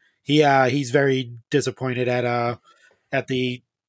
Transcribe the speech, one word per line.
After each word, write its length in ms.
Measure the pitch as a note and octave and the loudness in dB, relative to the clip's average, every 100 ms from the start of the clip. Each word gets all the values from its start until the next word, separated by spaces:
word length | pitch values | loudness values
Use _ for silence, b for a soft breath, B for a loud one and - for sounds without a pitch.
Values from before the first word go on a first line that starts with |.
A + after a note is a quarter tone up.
| _ _ | _ _
he, 220 | - D3+ | 0 4
uh, 260 | D3 C3+ B2+ | 4 4 2
he's 220 | C#3+ B2 | 0 0
very 420 | C#3 C#3 C3 A#2+ A#2 - | 2 2 0 -4 -12 -4
disappointed 580 | D3 B2+ - C3 B2 B2 | -2 -2 -4 -6 -2 -2
at, 160 | B2 | -2
uh, 340 | A#2+ A#2+ A#2+ A#2+ b b b b - | -2 -2 -4 -6 b b b b -8
at 160 | C3+ - | -6 -4
the, 340 | C3 B2+ B2 _ _ | -4 -4 -6 _ _